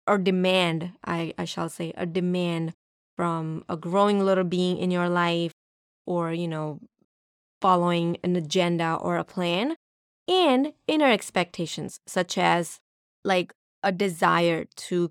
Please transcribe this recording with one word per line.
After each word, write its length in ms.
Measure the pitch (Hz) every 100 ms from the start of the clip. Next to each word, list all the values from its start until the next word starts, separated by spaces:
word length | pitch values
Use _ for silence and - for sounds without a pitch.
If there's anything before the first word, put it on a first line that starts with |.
or 140 | - 208
demand, 760 | 185 185 185 185 170 160 175 -
I, 280 | - 170 165 -
I 60 |
shall 240 | 170 - 165
say, 240 | - 165 -
a 100 | 175
demand 680 | 180 180 180 175 165 165 - _ _ _ -
from 480 | 175 165 160 160 -
a 80 | 170
growing 480 | 170 196 202 202
little 180 | 190 185
being 360 | 180 180 180 180
in 120 | 180
your 180 | 180 175
life, 440 | 175 170 170 170 - _ _ _ _ -
or, 260 | 175 165
you 160 | 165 170
know, 320 | 156 156 143 - _ _ _ _ _ _ -
following 560 | 190 180 175 170 170 170
an 140 | 175 175
agenda 600 | 151 185 175 170 165 165
or 160 | 175 170
a 80 |
plan, 500 | 165 - 175 175 262 330 _ _ _ _ -
and 460 | 370 320 254 294 - -
inner 240 | 311 277
expectations, 920 | 208 - 185 175 - 160 - 151 - -
such 300 | 190 175 -
as, 440 | 175 170 165 - _ _ _ _
like, 300 | 196 185 175 - _ -
a 80 | 202
desire 760 | 180 196 165 175 170 170 160 - -
to 320 | - 180 170